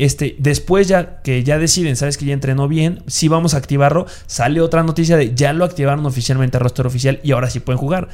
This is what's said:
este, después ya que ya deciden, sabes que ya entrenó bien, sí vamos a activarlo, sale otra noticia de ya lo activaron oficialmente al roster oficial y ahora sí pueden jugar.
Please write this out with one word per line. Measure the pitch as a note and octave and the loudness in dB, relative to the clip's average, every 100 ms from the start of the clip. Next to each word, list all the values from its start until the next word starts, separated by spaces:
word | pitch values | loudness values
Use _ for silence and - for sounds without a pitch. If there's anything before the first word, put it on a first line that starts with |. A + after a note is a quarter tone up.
este, | C#3+ - C#3+ - | -2 0 -4 0
después | C#3 C#3 - F#3+ F#3+ | 0 0 2 2 4
ya | F#3+ F3 - | 2 0 -8
que | - B2 | -4 -2
ya | B2+ D3+ | 0 0
deciden, | E3 - E3 | 2 0 0
sabes | B2 C#3+ C#3 | -2 -2 -4
que | |
ya | C#3 | -4
entrenó | C#3 C3+ C3+ C#3+ | -2 -2 0 0
bien, | D#3+ D#3+ F3 - | 0 0 -2 -6
sí | - D#3 | -2 2
vamos | D#3+ E3+ | 2 2
a | C#3+ | 0
activarlo, | - C#3 C#3+ D#3 F#3 - - | 0 2 4 2 -2 -12 -12
sale | - A#2+ D#3 | -2 0 2
otra | E3 E3 | 2 2
noticia | E3 D#3+ E3 E3 | 0 0 4 4
de | A#2+ A#2+ | 2 2
ya | C#3+ | 0
lo | D#3 | 2
activaron | F3+ F3+ C#3 C#3+ | -2 0 0 0
oficialmente | D3 B2+ A#2 C3 C3 B2+ | -2 -4 -2 0 0 0
al | |
roster | B2 A#2+ | 0 0
oficial | B2+ B2 C3+ C3 | -2 0 0 0
y | D3 | 0
ahora | B2 B2 | 0 0
sí | A#2 | -4
pueden | - C3 | -4 -2
jugar. | C#3 F#3 - | -2 -4 -4